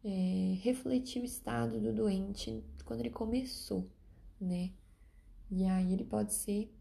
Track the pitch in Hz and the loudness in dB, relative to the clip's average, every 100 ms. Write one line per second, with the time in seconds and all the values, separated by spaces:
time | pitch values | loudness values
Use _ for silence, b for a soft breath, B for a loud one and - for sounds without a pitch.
0 | 214 190 185 185 185 185 214 254 262 254 | -2 0 2 4 2 2 2 0 2 0
1 | 254 254 247 - - 233 233 226 214 214 | 0 -4 -4 -6 -4 0 0 2 0 2
2 | 214 190 190 196 - 226 - - - 233 | 4 2 0 -4 -6 -6 -8 -14 -8 -4
3 | 233 233 220 247 254 - - 196 190 - | -4 -2 0 0 -2 -8 -4 -4 -4 -10
4 | b b b - 185 180 180 - b b | b b b -6 -2 0 -2 -6 b b
5 | b b b b - 185 190 185 185 190 | b b b b -4 2 4 4 4 2
6 | - 214 208 - - 202 226 - | 2 0 0 -2 0 0 -2 -8